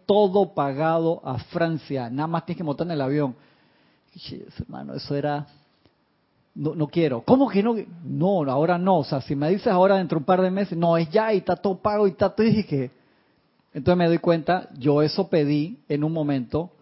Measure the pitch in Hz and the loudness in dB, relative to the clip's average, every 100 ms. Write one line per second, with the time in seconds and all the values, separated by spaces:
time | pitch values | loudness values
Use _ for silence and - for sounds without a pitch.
0 | - 208 208 196 190 180 139 135 160 165 | 0 2 4 2 0 0 -2 0 0 2
1 | 165 170 - 123 - 170 165 156 - 135 | 0 -2 -4 -8 -8 -4 -2 -2 -6 -6
2 | 117 131 160 165 - 170 160 131 - 156 | -6 -6 -4 -4 -6 -6 -6 -4 -4 -2
3 | 131 147 139 117 _ _ _ _ _ _ | -2 0 -2 -4 _ _ _ _ _ _
4 | _ - - - - - - - 139 131 | _ -20 -16 -16 -16 -16 -14 -14 -12 -12
5 | - 143 147 147 147 _ _ _ _ _ | -6 -4 -2 -4 -8 _ _ _ _ _
6 | _ _ _ _ _ - 147 165 147 170 | _ _ _ _ _ -8 -6 -4 -2 0
7 | 156 120 - 262 262 190 220 226 - 170 | 0 0 2 4 4 2 0 -2 -6 -14
8 | 143 139 175 196 139 131 165 175 185 180 | -8 -2 0 2 0 0 2 2 2 2
9 | 127 139 - 143 147 202 240 180 190 190 | 2 -4 -4 -2 0 0 2 4 4 4
10 | 175 165 139 185 185 185 196 170 170 165 | 2 -2 2 2 2 0 -4 0 2 2
11 | 160 214 220 202 185 175 202 185 214 208 | 2 0 2 0 0 -2 -2 -2 -2 2
12 | 202 - 196 196 226 214 - 143 127 - | 0 2 0 2 2 2 0 -4 -4 -10
13 | _ _ _ _ _ _ _ 151 135 180 | _ _ _ _ _ _ _ -4 2 4
14 | 170 165 175 165 151 180 - 143 131 147 | 4 2 2 0 2 -2 -4 -4 0 2
15 | 151 - 190 160 143 147 160 240 _ 147 | 2 0 0 0 2 0 -2 -8 _ -2
16 | 151 165 147 139 117 151 180 _ | -2 -2 -2 -2 -2 -6 -6 _